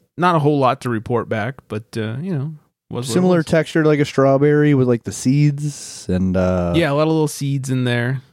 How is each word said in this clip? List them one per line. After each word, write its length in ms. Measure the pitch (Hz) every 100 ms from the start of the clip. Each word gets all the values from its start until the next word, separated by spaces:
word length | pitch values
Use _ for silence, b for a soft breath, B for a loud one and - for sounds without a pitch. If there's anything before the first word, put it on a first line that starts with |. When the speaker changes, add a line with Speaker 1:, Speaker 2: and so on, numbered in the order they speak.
| _ -
Speaker 1:
not 180 | 120 165
a 40 |
whole 200 | 143 147
lot 220 | 127 135
to 80 | 123
report 400 | 110 113 117 -
back, 320 | 113 110 131 _
but, 300 | 107 - 117
uh, 200 | 110 120
you 100 | 185
know, 220 | 156 147 156 _ _ _
was 160 | 120 131
what 20 |
it 40 |
Speaker 2:
Similar 240 | 180 180 175
Speaker 1:
was. 80 | 156
Speaker 2:
texture, 360 | 165 151 165 156
like 140 | 147
a 60 | 143
strawberry 720 | - 135 135 147 147 151 139
with, 120 | 123
like, 160 | 117
the 80 | -
seeds 960 | - 127 143 147 143 147 - - - -
and, 280 | 92 92 92
uh, 360 | 92 90 87 156
Speaker 1:
Yeah, 160 | 156
a 20 |
lot 100 | 143
of 40 | 156
little 180 | 160 151
seeds 440 | - 143 139 131
in 140 | 127 123
there. 360 | 120 120 135 -